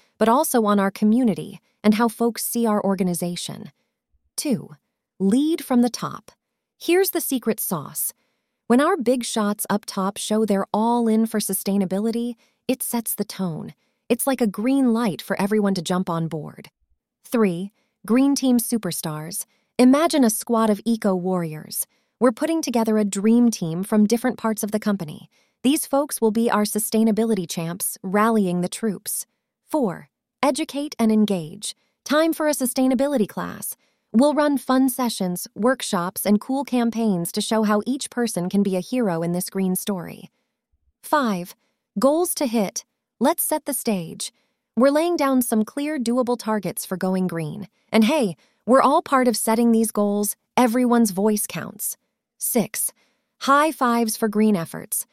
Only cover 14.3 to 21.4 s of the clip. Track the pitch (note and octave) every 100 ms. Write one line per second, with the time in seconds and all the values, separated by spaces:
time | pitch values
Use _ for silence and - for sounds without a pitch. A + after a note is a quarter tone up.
14.3 | B3+ A3+ G3 A#3+ C#4 B3+ A3+ A#3 D3+ -
15.3 | F#3+ G3 G#3+ G3+ F#3+ D#3+ F#3 F#3+ E3 D#3+
16.3 | D#3+ D3+ - - _ _ _ _ _ -
17.3 | A#3 G3+ E3+ G3+ - _ _ - A#3+ C#4
18.3 | C#4 C4 A#3+ - A#3 F3 - D#3+ D3+ D#3+
19.3 | - - _ _ - B3+ C#4+ E4 D#4 A#3
20.3 | - - A3+ A3 G3+ A#3 A3+ G#3 F#3 F3+
21.3 | F#3